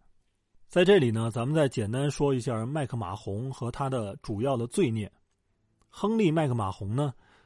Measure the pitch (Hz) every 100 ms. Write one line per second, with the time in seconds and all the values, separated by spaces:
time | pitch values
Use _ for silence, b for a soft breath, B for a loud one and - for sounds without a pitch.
0 | _ _ _ _ _ - - - 180 202
1 | 123 113 113 117 123 160 139 - 104 127
2 | 143 - 143 131 120 113 117 156 135 117
3 | 87 98 - 101 131 131 120 - 139 131
4 | 104 - - 101 135 123 120 - 147 110
5 | 101 _ _ _ _ _ _ _ _ -
6 | 202 226 185 160 147 120 95 - 98 123
7 | 147 - b b